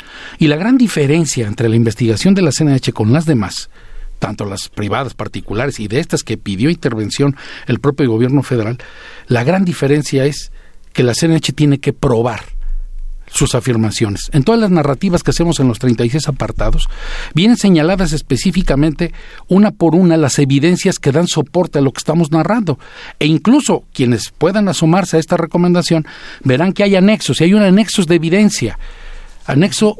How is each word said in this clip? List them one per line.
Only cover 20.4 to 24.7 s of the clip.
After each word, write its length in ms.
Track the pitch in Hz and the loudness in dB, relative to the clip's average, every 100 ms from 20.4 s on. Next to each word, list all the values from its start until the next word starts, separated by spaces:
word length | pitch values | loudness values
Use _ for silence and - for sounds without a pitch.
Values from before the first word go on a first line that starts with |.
| 135 139 160 180 190 170 | 2 2 2 2 0 -2
que 140 | 143 | 0
dan 160 | 135 175 | 0 0
soporte 500 | 160 139 175 170 147 | -2 -2 -2 -2 0
a 60 | |
lo 80 | 135 | 0
que 80 | - | -2
estamos 320 | - 160 160 | -2 0 2
narrando. 480 | 160 160 233 175 135 - - - - | 0 0 0 0 -4 -8 -20 -20 -4
E 80 | 151 | 0
incluso 560 | 160 208 277 226 160 - | 2 4 2 2 -2 -4
quienes 380 | - 123 113 - - | -2 0 0 -4 -2
puedan 320 | 165 208 | 0 2
asomarse 500 | 196 | 0